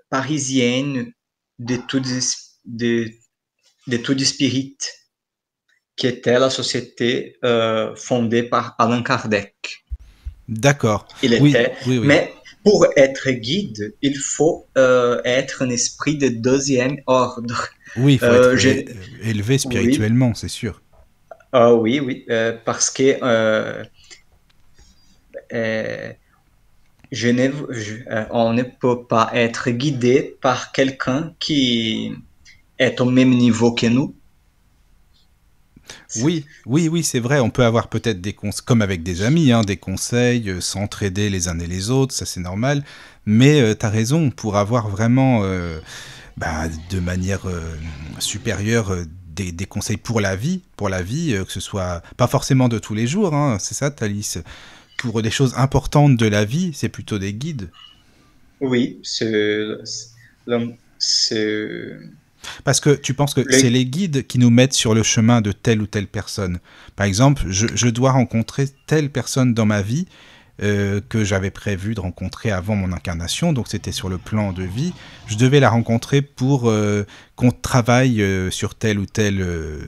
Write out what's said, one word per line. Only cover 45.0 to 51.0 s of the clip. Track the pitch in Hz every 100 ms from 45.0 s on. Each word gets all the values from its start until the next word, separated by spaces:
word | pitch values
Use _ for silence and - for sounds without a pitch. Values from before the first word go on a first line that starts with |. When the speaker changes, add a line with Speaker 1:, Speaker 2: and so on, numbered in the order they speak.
| 117 127 135 120
Speaker 2:
euh, | 98 92 87 78 - - - - - -
bah, | 85 80 82 80 85
de | 92
manière, | 87 90 92 98 98
euh, | 87 82 78 80 73 76 -
supérieure, | - 101 117 92 104 117 101
euh, | 92 82 90 87
des, | 78 92
des | 85 98
conseils | 107 - 107
pour | - 110
la | 98 95
vie, | 139 185 - -
pour | 101
la | 92